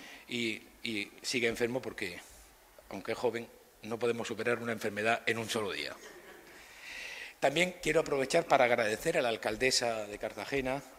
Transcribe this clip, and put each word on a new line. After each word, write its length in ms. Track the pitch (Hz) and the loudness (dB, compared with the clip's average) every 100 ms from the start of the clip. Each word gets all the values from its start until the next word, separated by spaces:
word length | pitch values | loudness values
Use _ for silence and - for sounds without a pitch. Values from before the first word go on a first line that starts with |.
| - - - | -16 -18 -6
y, 340 | 120 113 101 - - | -2 -2 -4 -10 -10
y 260 | 120 104 101 - | -6 -4 -6 -8
sigue 260 | - 131 117 | -4 0 2
enfermo 340 | 107 117 127 | 2 0 0
porque, 380 | 113 92 95 87 - - - - - - - | -6 -6 -6 -8 -14 -20 -20 -20 -20 -20 -12
aunque 240 | 101 - | -10 -6
es 60 | 110 | -2
joven, 300 | 123 113 117 - - - | 0 -2 -6 -14 -20 -16
no 160 | 107 113 | -8 0
podemos 300 | 120 117 107 | 0 0 -2
superar 320 | 117 113 113 | -2 0 0
una 100 | 117 | -2
enfermedad 520 | 110 110 101 110 117 - | -2 -2 0 2 2 2
en 120 | 113 | 0
un 120 | 107 | 0
solo 220 | 113 101 | -2 -2
día. 200 | 76 69 - - - - - - - - - - - - - - - | -2 -6 -8 -14 -18 -18 -20 -20 -20 -20 -18 -14 -12 -12 -12 -14 2
También 340 | 139 151 180 - | 2 4 2 2
quiero 180 | 156 156 | 2 4
aprovechar 460 | 147 143 131 170 165 | 4 2 4 2 6
para 200 | 135 123 | 6 8
agradecer 520 | 120 107 110 165 165 | 6 4 0 0 2
a 40 | |
la 60 | 123 | 2
alcaldesa 800 | 110 110 110 131 - 120 110 104 | 0 -2 2 4 4 2 -2 -4
de 140 | 104 | -6
Cartagena, 640 | 110 - 98 139 127 139 - | -6 -6 -4 -2 0 -2 -6